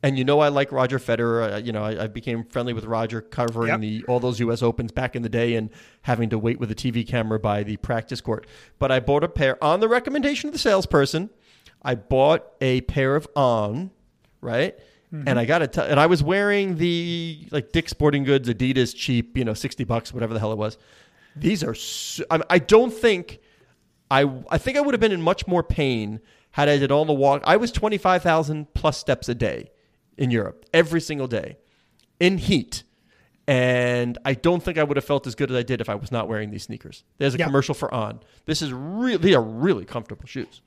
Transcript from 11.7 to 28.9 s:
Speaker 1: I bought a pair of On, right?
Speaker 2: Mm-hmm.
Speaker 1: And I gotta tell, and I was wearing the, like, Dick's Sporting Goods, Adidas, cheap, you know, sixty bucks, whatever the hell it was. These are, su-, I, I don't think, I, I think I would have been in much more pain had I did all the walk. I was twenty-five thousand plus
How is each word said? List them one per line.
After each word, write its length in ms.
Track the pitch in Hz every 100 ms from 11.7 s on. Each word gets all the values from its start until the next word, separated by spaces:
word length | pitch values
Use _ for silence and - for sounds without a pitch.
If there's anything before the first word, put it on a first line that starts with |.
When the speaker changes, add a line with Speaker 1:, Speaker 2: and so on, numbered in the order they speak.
| _
Speaker 1:
I 140 | 135 120
bought 500 | - 131 139 165 - _
a 200 | 131 127
pair 340 | - - 135 143
of 120 | 151 -
On, 540 | 131 113 104 113 190 _ _ _ _ _
right? 360 | 127 117 160 - - _ _
Speaker 2:
Mm-hmm. 160 | 156 139
Speaker 1:
And 120 | 123
I 60 | 117
gotta 200 | 165 151
tell, 180 | - -
and 140 | 143
I 60 | 160
was 160 | 180
wearing 540 | 143 190 202 202 196 165
the, 680 | 175 170 170 170 165 156 165
like, 220 | 151 -
Dick's 180 | 165 -
Sporting 340 | - 151 143 135
Goods, 220 | 139 120
Adidas, 480 | 117 127 131 120 -
cheap, 400 | - 120 117 -
you 80 |
know, 120 | 117 107
sixty 300 | - - 110
bucks, 280 | 117 -
whatever 220 | 127 117 113
the 40 |
hell 120 | 107
it 60 | 110
was. 180 | 107 - _ - _ _ _ -
These 280 | 156 202
are, 100 | 151
su-, 520 | 113 - - - - -
I, 120 | 160 -
I 100 | 175
don't 340 | - 220 247
think, 460 | 226 240 190 170 - _ _ _ _ _ _ _
I, 180 | 135 143 127 -
I 80 | 151
think 180 | 254 269
I 40 |
would 120 | 285
have 80 | 247
been 100 | 220
in 100 | 185
much 240 | 165 190 -
more 160 | 180
pain 560 | 165 - 143 120 104 110 _ _ _
had 180 | - 143
I 80 | 143
did 140 | 135
all 140 | 139 156
the 80 |
walk. 280 | 147 139 143
I 140 | - -
was 140 | 233
twenty-five 500 | - 214 208 190 180
thousand 500 | 170 160 147 151 147 -
plus 240 | 160